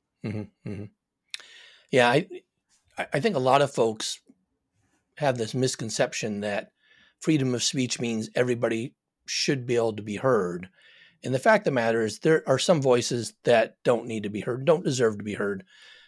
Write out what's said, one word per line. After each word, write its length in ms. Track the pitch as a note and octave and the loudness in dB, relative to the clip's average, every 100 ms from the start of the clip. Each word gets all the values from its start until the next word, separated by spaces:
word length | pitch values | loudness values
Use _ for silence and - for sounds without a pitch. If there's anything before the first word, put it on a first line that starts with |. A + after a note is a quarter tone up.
| _ _ | _ _
Mm-hmm, 460 | A#2 G#2 G2+ _ A2 | -10 -8 -10 _ -14
mm-hmm. 140 | G2+ G2+ _ _ _ _ - - - - _ - | -12 -14 _ _ _ _ -18 -18 -20 -20 _ 0
Yeah, 180 | C3+ A#2+ | 4 6
I, 200 | C#3 - F4+ _ _ _ _ _ - | 4 0 -12 _ _ _ _ _ -10
I, 100 | - | -4
I 60 | D3 | 0
think 140 | A3 | 0
a 60 | D#3 | 2
lot 200 | B2+ C#3 | 4 4
of 140 | C#3 | 4
folks 460 | - A2+ G#2+ - - _ _ _ _ _ _ _ _ _ - | 2 0 0 -8 -8 _ _ _ _ _ _ _ _ _ -4
have 200 | C#3+ A#2+ | -2 0
this 160 | G#2+ | -2
misconception 920 | B2+ B2+ - A2+ - B2+ - A2+ G2+ | 0 -2 -2 -8 -4 -4 -2 -6 -4
that 280 | G#2 G2+ - _ _ _ _ _ | -4 -4 -8 _ _ _ _ _
freedom 360 | - D#3 C3 | 0 2 2
of 80 | B2 | 0
speech 340 | - C#3+ B2 - | -2 -2 -4 -4
means 320 | A#2+ A2 A2 - | -4 -4 -4 -2
everybody 580 | B2+ A#2 A#2 A2+ C3 _ _ _ - | 0 0 -2 -2 -6 _ _ _ -8
should 400 | - - C#3 B2 | -4 -2 -2 0
be 80 | |
able 200 | A#2 A2+ | 0 0
to 80 | G#2+ | -4
be 140 | G#2+ G2+ | -8 -2
heard. 520 | C3+ A2+ F2 F2 F#2 _ _ _ _ _ | 0 2 0 -6 -12 _ _ _ _ _
And 100 | B2+ | -6
the 60 | B2+ | 0
fact 220 | A#3 G#3+ | 2 2
of 100 | - | 2
the 20 | |
matter 280 | C3 A2+ A#2 | 0 0 0
is 180 | A2 - | -2 -2
there 280 | - D#3+ - | 2 2 2
are 100 | C3 | 0
some 220 | - E3 | 4 2
voices 540 | C3+ B2 - B2 G#2+ _ | 4 2 2 -4 -6 _
that 340 | - A2+ A2+ _ | 2 4 2 _
don't 240 | - A#2 A2+ | 0 0 0
need 160 | A2 | -6
to 80 | G#2 | -4
be 120 | G2+ | -6
heard, 220 | C3 B2 | -6 -4
don't 200 | C#3 D#3+ | 2 2
deserve 340 | F#3 C3 A2+ G#2 | 0 2 0 0
to 60 | |
be 100 | G#2 | -8
heard, 300 | G2 G2+ F#2+ - _ - - | -4 -4 -6 -10 _ -20 -20